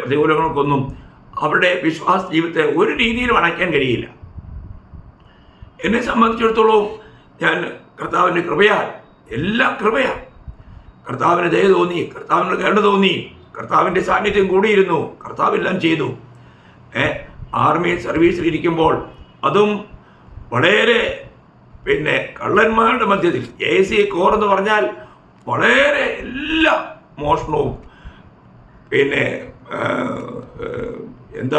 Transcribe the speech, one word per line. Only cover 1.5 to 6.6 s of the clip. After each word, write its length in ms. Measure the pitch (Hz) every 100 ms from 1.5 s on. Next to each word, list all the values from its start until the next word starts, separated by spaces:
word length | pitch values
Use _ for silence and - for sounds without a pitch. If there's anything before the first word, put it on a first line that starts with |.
| 170 180 185
വിശ്വാസ 360 | 160 156 - 190 190
ജീവിതത്തെ 320 | 160 165 160 151 147
ഒരു 120 | 220 -
രീതിയിലും 360 | 233 233 240 180
അണയ്ക്കാൻ 280 | 170 165 180
കഴിയില്ല. 320 | 143 131 113 - - - - - - - - - - - - - - - - - -
എന്നെ 160 | 170 233 233
സംബന്ധിച്ചിടത്തോളം 760 | 226 226 226 226 220